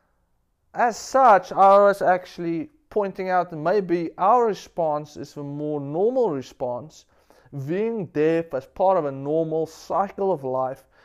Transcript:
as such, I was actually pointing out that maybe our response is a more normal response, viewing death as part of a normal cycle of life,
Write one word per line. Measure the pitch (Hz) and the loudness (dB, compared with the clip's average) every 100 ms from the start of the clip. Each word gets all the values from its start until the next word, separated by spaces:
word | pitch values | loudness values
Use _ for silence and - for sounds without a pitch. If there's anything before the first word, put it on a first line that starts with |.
| _ _ _ _ _ _ _ | _ _ _ _ _ _ _
as | - 233 - | -2 -2 -2
such, | - 269 254 190 - | -2 4 6 6 4
I | 165 196 202 | 4 6 8
was | 202 196 | 6 4
actually | 160 180 185 - 170 165 147 _ _ | 2 2 -2 -10 -6 -6 -8 _ _
pointing | 214 196 185 185 | -4 -4 -4 -2
out | 180 180 | -2 -2
that | 160 | -4
maybe | 160 208 180 175 165 - | -2 0 0 -2 -4 -2
our | 185 247 233 | 2 4 2
response | 185 - - 160 151 151 - | -2 -8 -6 -4 -4 -8 -14
is | 143 151 | -14 -12
a | |
more | 143 143 151 151 | -10 -8 -6 -6
normal | 139 156 214 262 226 | -6 -2 -2 0 -2
response, | 139 123 - 127 120 156 - _ _ _ _ _ | -4 -8 -8 -8 -8 -12 -20 _ _ _ _ _
viewing | 139 135 180 226 226 165 | -12 -6 -4 -4 -4 -6
death | 151 156 165 165 | 0 0 0 -2
as | - | -8
part | - - 190 190 | -8 -2 2 2
of | |
a | 143 | -2
normal | 135 143 160 160 160 160 | -6 -4 -2 -2 -4 -4
cycle | - - 175 196 - 196 | -8 -4 -2 -2 -4 -4
of | 160 | -4
life, | 131 131 131 135 _ _ | -4 -4 -6 -8 _ _